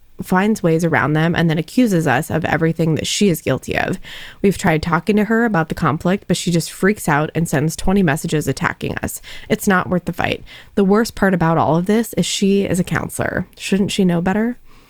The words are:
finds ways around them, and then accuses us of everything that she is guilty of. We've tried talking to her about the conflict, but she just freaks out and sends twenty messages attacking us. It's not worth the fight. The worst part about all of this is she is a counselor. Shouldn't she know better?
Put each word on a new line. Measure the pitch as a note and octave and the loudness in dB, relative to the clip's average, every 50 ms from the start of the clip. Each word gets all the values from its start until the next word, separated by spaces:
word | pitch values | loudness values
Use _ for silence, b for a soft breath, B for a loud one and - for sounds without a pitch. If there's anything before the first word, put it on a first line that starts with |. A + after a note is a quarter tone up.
| - - - - | -20 -20 -14 -10
finds | - - F#3+ F#3 G3 G#3+ A3 - - | -4 0 0 2 2 2 0 2 2
ways | E3 D#3+ E3 E3+ | 2 2 2 2
around | E3 D3+ A#2 G2 C#3+ D3+ | 2 2 2 2 2 2
them, | D#3 D#3+ E3+ D#3+ | 2 2 2 2
and | - E3+ E3 | 2 2 2
then | D#3 | 2
accuses | F3 D#3 - - B3+ B3+ A3 F#3+ E3 D#3 | 0 -2 -2 2 2 2 4 2 2 2
us | C#3+ A#2+ C3 D#3+ - | 2 0 0 0 -2
of | - D#3+ F3 | -4 -2 -2
everything | - - E3 E3 D#3+ D#3+ - D#3+ D#3+ D#3 | 0 0 0 0 0 0 0 0 0 0
that | - - | 0 -2
she | - - - G#3 G3 | -2 0 2 2 2
is | D#3+ - | 2 0
guilty | - - C3 - - - - | 0 -2 -2 -2 -4 -4 -4
of. | - - - F3 - B B B B B B B B | -2 -2 -4 -4 -6 B B B B B B B B
We've | B G3+ F#3 | B 0 0
tried | - - F3+ D#3+ D#3 | 2 2 0 2 2
talking | - F3 D#3+ E3+ - - G3+ | 0 0 -2 0 0 2 2
to | G#3+ G#3 | 2 2
her | G#3+ A3+ A3+ A#3+ | 2 2 2 2
about | A#3 G#3 E3 D#3 - | 2 0 0 -2 -2
the | F#3 | -2
conflict, | - E3+ D3 C#3 E3+ - F3 F#3+ G3+ - | -2 0 0 0 0 0 0 -2 0 0
but | - F3 | -2 -2
she | - - F3+ | -2 0 0
just | E3+ E3 D#3+ - | 0 0 -2 -4
freaks | - - F#3+ G3 G#3 - - | -4 0 0 0 0 0 0
out | F3+ D3 C#3+ D#3 - - | 0 0 0 0 -2 -2
and | D#3+ E3+ | -2 -2
sends | - - C#3 D3 D#3+ - | 0 0 0 0 -2 -2
twenty | - - F#3+ F#3+ G3+ | -2 0 2 2 2
messages | F#3 D3+ C#3 D#3 - - D#3+ D3+ - | 2 2 0 -2 -2 -2 -2 -2 -2
attacking | C#3+ C3 - D#3+ - - - - - - | -2 -4 -2 -2 -4 -4 -4 -6 -6 -6
us. | - - - - - B B B B B B | -6 -8 -8 -8 -10 B B B B B B
It's | C#3+ - - | -2 0 0
not | G#3 F#3+ F3+ - - | 2 2 2 0 0
worth | F3+ E3+ - | -2 -4 -4
the | F3 E3+ | -4 -6
fight. | - - - - - - B B B B B B | -4 -2 -2 -2 -4 -8 B B B B B B
The | G#3 G3 | 2 2
worst | F#3 G3+ A3 A#3 - - | 4 4 2 2 0 -2
part | - G3+ F#3+ F#3 | 0 0 2 2
about | F3 E3 D#3+ E3 | 2 2 2 2
all | D#3 A2+ B2 D#3 | 2 2 2 2
of | E3+ F3+ | 2 2
this | G3+ G#3 A#3 A3 - - | 2 0 0 0 -2 -2
is | F#3+ F3 | -2 -2
she | - - - G3+ G3 G3 G3+ G3 | -2 -2 0 0 2 2 2 0
is | - - F#3 | 0 0 -2
a | F3 | -2
counselor. | - - - - - - - - - - - F3+ - - | -2 -2 -4 -4 -4 -6 -4 -4 -2 -2 -4 -4 -6 -10
Shouldn't | - - - G3 F#3+ G3+ - | -10 -4 -2 0 0 0 0
she | - - F#3+ | 0 2 2
know | F3+ E3+ E3+ | 2 2 2
better? | F3 F#3+ F#3+ G#3 A3+ A#3+ A#3+ - - b b b b | 0 0 0 0 -2 -2 -4 -8 -14 b b b b